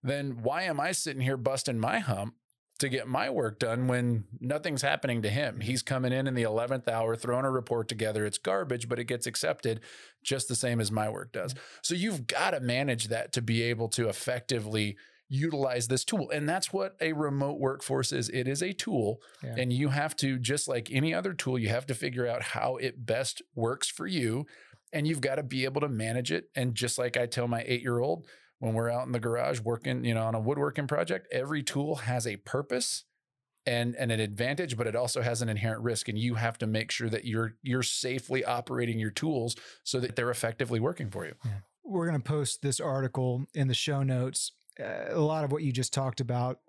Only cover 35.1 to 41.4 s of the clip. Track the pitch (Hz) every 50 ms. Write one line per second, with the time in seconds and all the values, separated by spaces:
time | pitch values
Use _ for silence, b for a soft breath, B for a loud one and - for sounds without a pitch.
35.1 | - 131 120 123 117 113 120 113 107 101 101 113 110 110 113 120 113 107 - -
36.1 | 104 107 113 123 120 110 117 117 98 - - 110 110 110 113 - - - 120 113
37.1 | 110 110 - 120 107 110 117 113 113 _ - 135 123 131 120 - - - - 131
38.1 | 127 131 - - 131 131 - - 120 117 - - 131 123 120 117 113 110 110 107
39.1 | 101 - - 160 156 131 117 123 - B B B B B B - - 131 123 123
40.1 | - - 120 120 120 - - 113 113 - 131 117 120 113 110 143 180 - - 107
41.1 | 98 95 - 78 - -